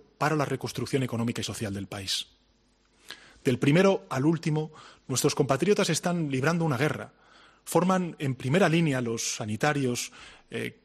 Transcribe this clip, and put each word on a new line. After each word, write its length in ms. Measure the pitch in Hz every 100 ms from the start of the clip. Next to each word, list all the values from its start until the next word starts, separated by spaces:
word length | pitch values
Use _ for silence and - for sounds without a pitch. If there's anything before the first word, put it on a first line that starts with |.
| - -
para 180 | 147 156
la 100 | 139
reconstrucción 580 | 135 117 - 120 135
económica 380 | 127 117 117 117
y 20 |
social 300 | 107 104 110
del 140 | 98 98
país. 400 | 101 95 - - _ _ _ _ _ _ _ - - - -
Del 160 | - 123
primero 460 | 139 151 196 190 -
al 160 | 131 143
último, 460 | 165 156 151 156 - - - -
nuestros 280 | 131 147 -
compatriotas 540 | 131 135 180 208 190
están 400 | 160 180 175 151
librando 340 | 131 135 170
una 140 | 165 135
guerra. 360 | 147 104 110 _ _ - - _
Forman 520 | - 165 180 185 175 -
en 160 | 143 127
primera 340 | 131 165 185
línea 320 | 165 165 131
los 340 | 120 113 - -
sanitarios, 760 | 110 107 147 147 131 120 - - - - -
eh, 320 | 117 117 -